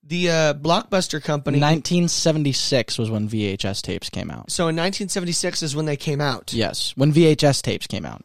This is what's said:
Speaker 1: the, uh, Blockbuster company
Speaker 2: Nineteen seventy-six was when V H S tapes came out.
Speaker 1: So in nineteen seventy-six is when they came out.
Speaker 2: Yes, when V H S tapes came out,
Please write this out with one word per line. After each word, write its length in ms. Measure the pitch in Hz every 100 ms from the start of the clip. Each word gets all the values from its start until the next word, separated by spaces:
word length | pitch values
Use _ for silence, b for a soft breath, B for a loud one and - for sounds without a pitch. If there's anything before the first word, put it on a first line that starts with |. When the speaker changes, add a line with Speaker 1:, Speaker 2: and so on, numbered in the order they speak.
| 147
Speaker 1:
the, 240 | 175 175
uh, 240 | 165 156
Blockbuster 680 | 143 151 180 - 185 180 156
company 360 | - 151 143 143
Speaker 2:
Nineteen 500 | 147 160 - 175 170
seventy-six 880 | - 170 156 143 131 - 131 110 -
was 120 | 113
when 160 | 110 104
V 180 | 107 104
H 180 | 98
S 160 | 98 98
tapes 260 | - 92 -
came 200 | - -
out. 200 | - -
Speaker 1:
So 160 | - 165
in 80 | 160
nineteen 320 | 175 196 196
seventy-six 540 | 196 175 165 175 170
is 120 | 160
when 120 | 143 156
they 100 | 143
came 240 | - 143
out. 320 | 147 117 -
Speaker 2:
Yes, 400 | 117 107 - - -
when 140 | 147
V 140 | 151 160
H 160 | 151
S 200 | 147 135
tapes 240 | - 92 -
came 180 | 92
out, 180 | 69 55